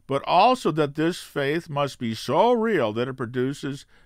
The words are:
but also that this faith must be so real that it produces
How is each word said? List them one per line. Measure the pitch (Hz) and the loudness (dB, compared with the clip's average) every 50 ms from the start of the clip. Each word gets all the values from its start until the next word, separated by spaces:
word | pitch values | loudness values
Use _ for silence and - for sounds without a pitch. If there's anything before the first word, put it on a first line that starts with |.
| _ - | _ -4
but | 135 139 - | -4 -4 0
also | - 156 175 202 247 254 - - - | 2 4 6 6 6 4 2 0 0
that | 156 156 151 143 143 | 0 2 0 0 0
this | 151 156 165 180 - | 0 0 0 0 -2
faith | - - - 143 143 139 151 170 165 - | -8 -8 -4 -2 -2 0 0 -2 -4 -6
must | 143 143 143 135 - - | -4 -2 -2 -2 -4 -4
be | 127 113 113 | -6 -4 -4
so | - - - 131 165 208 240 | -4 -4 0 2 4 4 4
real | 247 233 220 233 214 160 120 107 104 | 4 2 2 2 2 2 0 0 0
that | 113 123 135 | -2 -2 -4
it | 131 | -4
produces | 131 127 113 127 127 123 135 143 - - 143 139 139 - _ _ - - | -6 -8 -6 -2 -2 -2 -2 -2 -4 -8 -8 -8 -10 -12 _ _ -20 -20